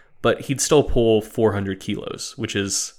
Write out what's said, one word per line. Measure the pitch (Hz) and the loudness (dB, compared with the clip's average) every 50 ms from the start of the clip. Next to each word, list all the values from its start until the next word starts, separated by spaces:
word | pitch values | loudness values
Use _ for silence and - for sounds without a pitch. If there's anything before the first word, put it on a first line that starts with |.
| _ _ - - | _ _ -10 -2
but | - 117 - - | 0 0 0 0
he'd | - - 135 - | -2 -6 -4 -2
still | - - 160 143 | 0 4 4 4
pull | - - - 127 117 113 110 107 | 4 4 2 2 4 4 4 2
four | 107 - - 120 113 107 | 2 -2 -2 2 2 2
hundred | 98 101 98 98 95 - | 2 0 -4 -4 -6 -6
kilos, | - 107 101 - - - - - - - - | -6 -6 -6 -6 -6 -10 -10 -10 -12 -12 -10
which | - 113 104 - | -8 -8 -4 -2
is | 101 98 98 95 - - - - | -2 -2 -2 -2 -4 -6 -6 -10